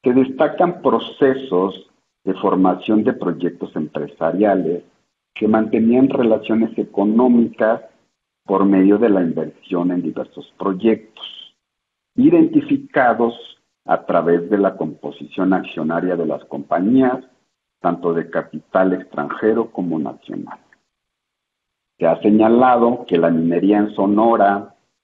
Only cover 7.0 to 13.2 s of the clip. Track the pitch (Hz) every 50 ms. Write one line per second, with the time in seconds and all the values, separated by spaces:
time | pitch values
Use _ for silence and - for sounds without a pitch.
7 | 101 107 110 113 123 123 120 117 117 110 - - 117 110 117 - - - _ _
8 | _ _ _ _ _ _ _ _ _ - 98 95 98 98 98 95 95 98 104 104
9 | 117 113 101 95 87 82 78 80 80 78 - _ _ - 92 87 90 90 90 92
10 | 80 78 - - - - _ 73 71 - _ _ 92 98 95 92 107 113 110 107
11 | - _ _ - - - - - - - _ _ _ _ _ _ _ _ _ _
12 | _ _ _ - 127 - - 165 156 - - 151 - - 147 131 - - - 151
13 | 127 120 113 113